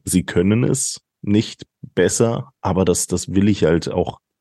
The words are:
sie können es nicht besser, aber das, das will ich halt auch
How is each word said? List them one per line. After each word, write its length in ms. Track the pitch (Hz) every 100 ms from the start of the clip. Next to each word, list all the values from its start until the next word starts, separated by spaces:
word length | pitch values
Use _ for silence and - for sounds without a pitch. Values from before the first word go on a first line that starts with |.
sie 200 | - 90
können 400 | - 87 92 113
es 360 | 139 135 - - _ _
nicht 440 | 101 101 - - - _
besser, 720 | - - 87 - 117 - - _
aber 240 | 95 90
das, 220 | 92 87 -
das 280 | 90 -
will 140 | 92 104
ich 160 | 101
halt 260 | 80 85 87
auch 300 | 92 90 - _ _